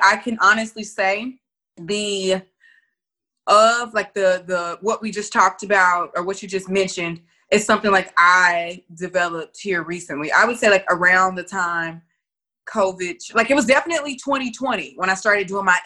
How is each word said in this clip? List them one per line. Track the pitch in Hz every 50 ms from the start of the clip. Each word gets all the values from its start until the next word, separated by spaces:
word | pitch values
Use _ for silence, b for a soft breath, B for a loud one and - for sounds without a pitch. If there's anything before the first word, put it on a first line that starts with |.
| 196
I | 196 214
can | 214 - 240 226 -
honestly | 185 196 214 220 226 220 - 220 208
say | 208 - - 196 190 196 208 233 262 254 _ _ _ _ _ _ _ _
the | - 170 165 208 208 208 202 202 196 190 185 185 190 190 _ _ b b b b b b b b b b _ _ _ _ _ _ _ -
of, | - 202 208 220 226 233 240 240 226 226
like, | 214 196 - -
the, | 202 190 185 185 180 175
the, | 175 185 175 170 170 170 -
what | 190 214 220 - 220
we | 214
just | 185 208 202 - -
talked | 233 190 190 190 - 208
about | 196 202 190 180 180 175 175 170 147 -
or | 175 175
what | 185 196 196 208
you | 190
just | 190 190 190 185
mentioned | 190 196 190 185 - 185 170 170 170 165 _ _ _ _ _ -
is | - 208 214
something, | - 220 214 226 208
like, | 196 190 185 - -
I | - 175 175 180 185 180 175 175 170 170 170 180 185 _ _ 170
developed | 165 185 180 180 185 175 170 170 165 156 - _ -
here | - 202 185 170 160
recently. | 165 175 175 - - 147 143 151 156 -
I | 170 214
would | 233 240
say, | 226 254 214
like, | 202 190 190 -
around | 180 170 180 180 185 185 185 185 185
the | 180 175
time | - 196 190 180 170 170 170 165 165 165 165 _ _ _ _ _ _ _ _ _ _ _ _ -
covid, | - - 220 196 190 185 185 180 180 175 - - - -
like, | 226 226 233
it | 277
was | 294 240
definitely | 208 269 294 320 330 339 311 285 294 269
twenty | 254 - 277 277 269 262 247
twenty | 220 - 254 262 202 180 151 127 135
when | - 180 185
I | 190
started | 190 - 220 208 208 196
doing | 175 196 202 196
my | 190 180 175 -